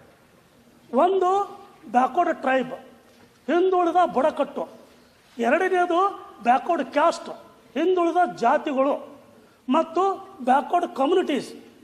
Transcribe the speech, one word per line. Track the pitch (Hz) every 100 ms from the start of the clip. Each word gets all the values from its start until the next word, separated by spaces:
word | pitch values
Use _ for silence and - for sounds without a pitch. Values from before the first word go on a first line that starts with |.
| - _ _ _ _ _ _ _ -
ಒಂದು | 262 359 381 359 392 392 - - - -
ಬ್ಯಾಕ್ವರ್ಡ್ | 240 254 254 339 -
ಟ್ರೈಬ್, | 262 262 247 - - - _ _ - _ -
ಹಿಂದುಳಿದ | 339 370 359 339 349 339
ಬುಡಕಟ್ಟು. | 247 302 302 285 - 165 - - - _ _ _ -
ಎರಡನೇದು | 226 320 370 370 349 339 392 381 - -
ಬ್ಯಾಕ್ವರ್ಡ್ | 226 247 247 330 269
ಕ್ಯಾಸ್ಟ್, | 285 320 311 - - - - - 262
ಹಿಂದುಳಿದ | 349 359 339 339 349 -
ಜಾತಿಗಳು. | 226 294 302 262 277 - - - - - - _ -
ಮತ್ತು | 294 320 339 392 370 - -
ಬ್ಯಾಕ್ವರ್ಡ್ | 247 269 285 349 - -
ಕಮ್ಯುನಿಟೀಸ್, | 277 359 339 262 - - - -